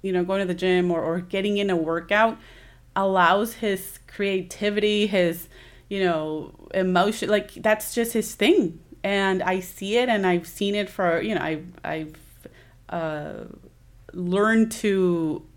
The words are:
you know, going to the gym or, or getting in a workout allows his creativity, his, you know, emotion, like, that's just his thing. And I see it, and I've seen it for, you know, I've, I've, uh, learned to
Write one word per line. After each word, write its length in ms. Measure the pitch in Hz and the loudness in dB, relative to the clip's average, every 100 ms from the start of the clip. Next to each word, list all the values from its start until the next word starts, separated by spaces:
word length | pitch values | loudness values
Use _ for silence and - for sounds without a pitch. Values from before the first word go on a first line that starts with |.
you 100 | 196 | -2
know, 120 | 180 | -2
going 160 | 175 190 | 0 -2
to 60 | 185 | -2
the 80 | |
gym 380 | 175 185 180 180 | -2 2 2 2
or, 100 | 170 | 0
or 180 | 156 175 | 0 -4
getting 380 | 180 196 202 202 | -4 -4 0 0
in 120 | 202 | 0
a 60 | 175 | 0
workout 640 | 160 165 170 208 226 - - - - - - - | 0 -4 0 4 4 0 -16 -20 -20 -20 -8 -2
allows 600 | 196 190 170 196 226 - | 2 4 4 4 0 -4
his 440 | 220 190 - - - | -4 -4 -8 -18 -20
creativity, 1000 | - 196 190 180 - 208 208 208 208 208 | -6 -2 -2 -6 -4 -2 2 2 2 2
his, 420 | 190 175 175 - - - - - | 4 2 0 -10 -20 -20 -20 -10
you 140 | 196 | -2
know, 500 | 185 160 156 156 - - - | 0 0 -2 -6 -10 -16 -6
emotion, 560 | 190 185 185 202 214 - | -2 2 4 2 0 0
like, 240 | 208 202 - | 0 0 -4
that's 380 | 220 214 - | 0 0 0
just 200 | - 233 | -2 0
his 220 | 226 214 - | -2 -4 0
thing. 440 | 214 381 185 - - - | 4 4 2 -4 -20 -8
And 400 | 196 202 196 185 | -2 0 2 0
I 160 | 180 185 | 0 -2
see 380 | 185 - 196 226 | -4 -10 -2 0
it, 120 | 254 | 2
and 160 | 220 190 | 2 2
I've 220 | 175 170 | 0 -2
seen 260 | - 202 | -4 -2
it 160 | 208 190 | -2 -4
for, 320 | - 180 165 | -2 0 0
you 140 | 214 160 | 0 -2
know, 60 | |
I've, 260 | 160 156 180 - | -2 -6 -10 -12
I've, 340 | - 156 156 - - - - - - - - | -8 -8 -10 -16 -20 -20 -20 -20 -20 -20 -10
uh, 540 | 180 160 151 151 - - - - _ - - - | -6 -6 -6 -10 -12 -14 -18 -20 _ -20 -20 -16
learned 580 | - 175 190 214 220 220 | -8 -2 2 4 4 2
to 760 | - 208 190 180 175 160 - - | 0 0 2 2 0 -2 -6 -10